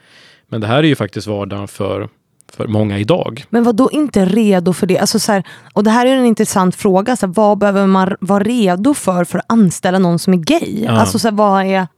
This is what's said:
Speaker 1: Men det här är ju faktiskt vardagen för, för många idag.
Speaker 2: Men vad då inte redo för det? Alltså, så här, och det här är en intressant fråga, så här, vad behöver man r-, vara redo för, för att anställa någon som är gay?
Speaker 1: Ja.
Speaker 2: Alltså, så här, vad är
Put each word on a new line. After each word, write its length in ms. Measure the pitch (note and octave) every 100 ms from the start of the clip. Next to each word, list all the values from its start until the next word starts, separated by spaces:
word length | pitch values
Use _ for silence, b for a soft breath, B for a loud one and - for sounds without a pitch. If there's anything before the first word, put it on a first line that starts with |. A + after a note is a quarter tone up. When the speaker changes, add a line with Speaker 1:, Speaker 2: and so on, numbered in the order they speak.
| b b b b b
Speaker 1:
Men 120 | A#2
det 60 | G#2
här 120 | B2+
är 40 |
ju 120 | D#3 C3+
faktiskt 300 | G#2 - G2+
vardagen 420 | G#2 G2 G2+ G2+
för, 400 | - G2+ G2 G#2+ _ _ _ _
för 140 | - A#2
många 320 | G#2 G#2+ G2+
idag. 460 | G#2+ F3 - A#2 -
Speaker 2:
Men 140 | A3+
vad 120 | A#3 A3
då 140 | C4
inte 320 | D4 D4 G#3
redo 480 | F#3+ G3+ G#3+ F#3 F3
för 140 | F3 F#3
det? 120 | F#3
Alltså, 200 | G3 A3
så 140 | -
här, 100 | G3+ - B B
och 120 | -
det 60 | G#3
här 160 | A3+ B3
är 100 | C4+
en 80 | B3
intressant 480 | G#3+ G#3+ G#3 F#3 -
fråga, 400 | G#3 F#3 G3+ B3+
så 100 | F#3+
här, 80 |
vad 240 | F3 G#3 G#3
behöver 280 | G3+ G3 G3
man 220 | F#3+ F#3
r-, 80 | G#3
vara 240 | F3+ G3+
redo 500 | G#3 B3 G3 F3+ A3+
för, 300 | D4 - F3+
för 140 | F3 F#3
att 60 | -
anställa 500 | A3+ F#3+ - F#3+ F#3
någon 200 | F3+ E3+
som 140 | -
är 40 | F#3
gay? 440 | D#3 E4 - G#3
Speaker 1:
Ja. 60 | A3+
Speaker 2:
Alltså, 280 | A3+ G#3+ G3
så 100 | A3+
här, 60 | G#3
vad 300 | G#3 G3 F#3+
är 200 | F#3+ F#3